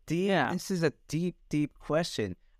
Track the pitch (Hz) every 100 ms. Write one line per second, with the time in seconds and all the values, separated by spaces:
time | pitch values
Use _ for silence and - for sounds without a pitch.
0 | - 165 196 185 131 180 - 185 160 -
1 | - 156 175 - - 151 147 - - 151
2 | 175 - 104 87 _ _